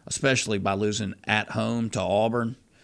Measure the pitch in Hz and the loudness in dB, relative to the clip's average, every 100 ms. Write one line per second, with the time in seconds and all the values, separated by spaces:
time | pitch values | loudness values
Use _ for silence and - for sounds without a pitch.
0 | - - 135 131 - 101 98 98 107 104 | -10 0 2 2 0 0 0 0 0 0
1 | 98 - - 107 101 117 113 117 113 104 | -4 -6 -2 0 0 -2 -2 -2 -2 -2
2 | 90 101 113 120 117 131 _ _ | 2 2 2 2 -2 -6 _ _